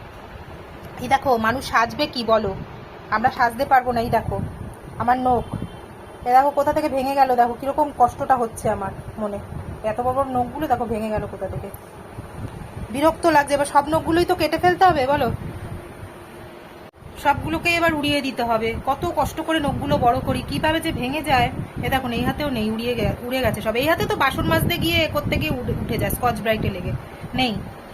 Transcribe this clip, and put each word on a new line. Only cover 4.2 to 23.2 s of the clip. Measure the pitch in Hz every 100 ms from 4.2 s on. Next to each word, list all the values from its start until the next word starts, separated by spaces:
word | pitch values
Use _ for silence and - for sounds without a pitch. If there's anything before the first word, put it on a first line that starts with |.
| 202 196 196 - - - - -
আমার | 233 254
নখ, | 254 233 - - 185 - - - - - 247
এ |
দেখো | 254 285
কোথা | 285 285
থেকে | 294 294
ভেঙে | 262 262 277
গেল, | 262 247
দেখো | 240
কিরকম | 233 269 302 294 -
কষ্টটা | 247 - 277 254
হচ্ছে | 226 - 220
আমার | 202 190 - - -
মনে। | 208 202 - - - -
এত | 220 214
বড় | 247
বড় | 262 269
নখগুলো | 254 247 285 302
দেখো | 240 226
ভেঙে | 214 220
গেল | 214 202
কোথা | 190 190
থেকে। | 190 196 - - - - - - - - - - - -
বিরক্ত | 240 311 320 339
লাগছে, | 294 277
এবার | 285 285
সব | 285 285
নখগুলোই | 320 - 330 349
তো | 359
কেটে | 302 320
ফেলতে | 359 349 370
হবে | 311 254
বলো, | 294 247 - - - - - - - - - - - - - - - - - - -
সবগুলোকে | 285 277 311 320 339
এবার | 339 330
উড়িয়ে | 302 294 285
দিতে | 262 247
হবে। | 233 220 226 226 -
কত | 277 349 311
কষ্ট | 269 -
করে | 320 320
নখগুলো | 285 262 285 285
বড় | 240 254
করি, | 269 254 240
কিভাবে | 285 311 320
যে | 320
ভেঙে | 262 247 302
যায়। | 302 254 240 - - -
এ | 247
দেখো, | 262 262
এই | 233
হাতেও | 247 262 294
নেই, | 240 214
উড়িয়ে | 220 240 233
গে-, | 202 196